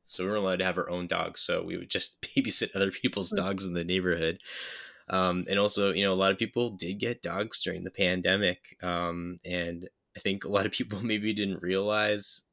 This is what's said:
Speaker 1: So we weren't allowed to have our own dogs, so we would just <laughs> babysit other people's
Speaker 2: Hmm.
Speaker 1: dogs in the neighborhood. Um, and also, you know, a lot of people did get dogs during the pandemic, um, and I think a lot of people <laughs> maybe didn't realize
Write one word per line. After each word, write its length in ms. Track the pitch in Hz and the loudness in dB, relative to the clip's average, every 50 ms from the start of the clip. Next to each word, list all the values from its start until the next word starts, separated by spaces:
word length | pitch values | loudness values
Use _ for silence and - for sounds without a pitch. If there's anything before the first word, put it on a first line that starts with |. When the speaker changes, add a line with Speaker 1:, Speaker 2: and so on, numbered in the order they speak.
| _ | _
Speaker 1:
So 180 | - - - 90 | -12 -6 -4 -2
we 60 | 98 | 0
weren't 120 | 107 107 | 0 0
allowed 160 | 98 95 92 90 | 2 2 2 2
to 60 | 92 | 2
have 140 | 92 85 90 | 2 2 0
our 120 | 85 87 | -2 -2
own 160 | 87 90 90 | -2 -2 -2
dogs, 340 | 87 87 85 85 85 - - | 0 0 0 0 -2 -2 -4
so 220 | - - 87 87 | -2 0 0 0
we 140 | 87 90 90 | 0 -2 -6
would 140 | 87 87 - | -6 -6 -2
just 300 | - 92 - - - - | -2 0 -2 -2 -4 -8
<laughs> 120 | - - - | -10 -2 0
babysit 340 | 139 135 113 - - 113 - - | 0 2 2 2 0 0 0 2
other 160 | 98 98 95 | 2 2 2
people's 400 | - - - - - 101 92 - | 2 0 -2 -2 0 0 -2 -2
Speaker 2:
Hmm. 60 | 107 | 0
Speaker 1:
dogs 280 | 101 92 95 98 95 98 | 0 0 0 -2 -2 -2
in 80 | 90 87 | -2 -2
the 100 | 87 85 | -2 -2
neighborhood. 560 | 87 92 95 90 90 85 85 82 82 85 - - - - - - - - - - - - - _ - | 0 0 2 2 2 2 2 2 0 -2 -2 -8 -12 -12 -10 -10 -10 -12 -12 -14 -16 -20 -16 _ -2
Um, 360 | 95 92 92 90 90 90 87 - | 2 2 4 4 2 2 0 0
and 120 | 98 101 | 2 2
also, 320 | 101 104 - 104 101 98 | 4 4 4 4 2 2
you 100 | 82 92 | 2 4
know, 100 | 98 98 | 2 2
a 20 | 92 | 4
lot 180 | 95 95 98 | 4 4 4
of 60 | 98 - | 4 2
people 320 | 117 107 - 123 120 117 | 0 -2 0 0 0 -2
did 280 | 101 92 - 87 98 104 | -2 -6 -6 -6 -4 -2
get 240 | 110 117 120 - | -2 -4 -4 -4
dogs 400 | - 87 85 98 110 110 - - | -6 -4 -2 -2 -2 -2 -2 -2
during 220 | - 92 92 90 90 | -2 -2 -4 -4 -6
the 60 | 92 | -6
pandemic, 840 | - - 95 90 92 90 87 95 95 101 101 87 90 - _ - - - | -2 0 2 2 2 2 2 2 2 4 4 2 0 0 _ -20 -14 -8
um, 560 | 90 90 87 87 87 85 87 87 87 87 90 - - | -4 -2 -2 0 -2 -2 -2 -4 -6 -8 -10 -10 -8
and 440 | 90 90 90 85 85 85 85 92 - _ _ _ _ - | -6 -4 -4 -2 -4 -6 -8 -10 -14 _ _ _ _ -12
I 40 | - | -4
think 240 | - 101 98 98 - | -2 -2 -2 -2 -2
a 40 | - | 0
lot 180 | 101 98 98 | 2 2 2
of 60 | 107 | 2
people 280 | - - - 107 107 95 | 0 -2 -4 -4 -4 -4
<laughs> 40 | 117 | -2
maybe 280 | 113 107 104 104 110 | 0 0 0 0 0
didn't 300 | 104 101 101 98 92 80 | 0 0 0 -2 -2 -2
realize 800 | 85 90 95 95 101 104 107 107 107 107 107 104 98 - - - - _ | -2 0 2 2 2 2 2 2 4 2 2 0 -2 -6 -8 -8 -12 _